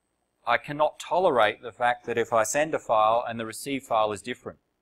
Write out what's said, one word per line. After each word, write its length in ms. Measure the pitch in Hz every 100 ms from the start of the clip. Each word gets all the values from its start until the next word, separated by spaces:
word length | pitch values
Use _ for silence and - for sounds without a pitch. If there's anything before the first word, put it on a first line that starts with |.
| _ _ _ _
I 120 | - 117
cannot 420 | - 147 - -
tolerate 640 | - 165 185 123 107 117
the 100 | 123
fact 320 | - 120 123 -
that 120 | 117
if 140 | 113
I 100 | 113
send 320 | 110 143 156
a 40 | 143
file 460 | - 110 107 117 120
and 120 | 113
the 80 | 110
received 400 | 107 143 135 -
file 260 | 113 107
is 80 | 101
different. 380 | 120 123 107 80 _ _